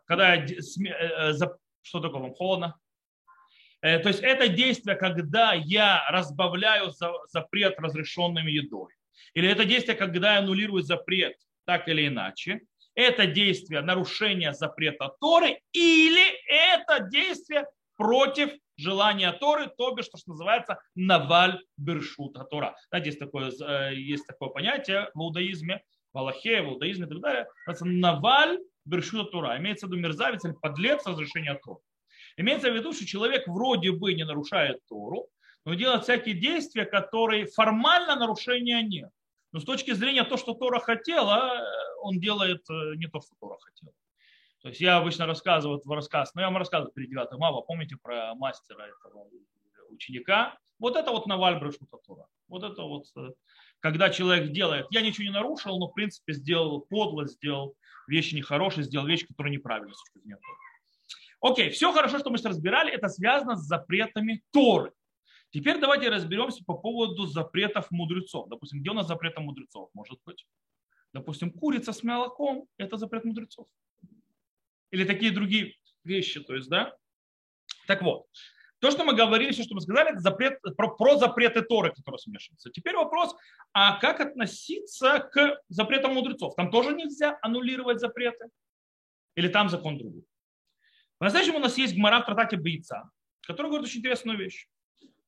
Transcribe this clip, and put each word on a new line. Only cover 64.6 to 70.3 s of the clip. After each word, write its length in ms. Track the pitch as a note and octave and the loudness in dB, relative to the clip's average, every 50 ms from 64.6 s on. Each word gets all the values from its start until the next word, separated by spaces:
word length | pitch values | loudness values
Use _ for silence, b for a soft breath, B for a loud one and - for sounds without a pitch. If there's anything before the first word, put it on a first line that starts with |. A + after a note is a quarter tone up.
| C4+ A#3 F#3 - - - - _ _ _ _ _ b b b b b b | 8 8 6 6 2 -2 -8 _ _ _ _ _ b b b b b b
Теперь 280 | - D3 C3+ D4 E4+ D4 | -8 -2 0 0 2 2
давайте 300 | C#4+ C#4 C#4+ C#4 F4+ E4+ | 4 4 4 4 2 2
разберёмся 560 | G#3+ F#3+ E3 D#3+ F#3+ A3 B3+ C4 - - - | 0 0 -2 -2 -2 -2 -2 -4 -6 -6 -6
по 80 | - | -6
поводу 540 | D#3+ - - A3+ A#3+ A#3 A3+ F#3 F3 G3 G3 | -6 -4 -6 -4 -2 -2 -2 -2 -2 -4 -6
запретов 640 | D3+ C#3 E3 D#3+ - - F#3 G3+ G#3 G#3 G#3 - - | -4 -4 -6 -6 -4 -2 -2 -2 0 -2 -4 -6 -4
мудрецов. 580 | F3 F3 E3+ D#3 F3 F#3 F#3 - - C3+ - - | -4 -4 -4 -2 -4 -4 -6 -8 -10 -10 -10 -12
Допустим, 320 | A#2 - - - C#3+ C#3+ | -14 -16 -14 -12 -10 -8
где 100 | C#3 F#3+ | -6 -4
у 40 | G#3+ | -4
нас 120 | A3 F3+ | -4 -4
запреты 340 | D#3+ E3 E3+ E3 E3 E3 D#3+ | -4 -4 -4 -6 -6 -6 -8
мудрецов 500 | D3+ C#3+ C3+ C3 - - - G2+ F#2 - | -8 -10 -10 -12 -16 -16 -16 -18 -18 -18
может 260 | - G#2 G#2 - B2+ - _ | -18 -20 -20 -18 -20 -20 _
быть? 220 | - | -20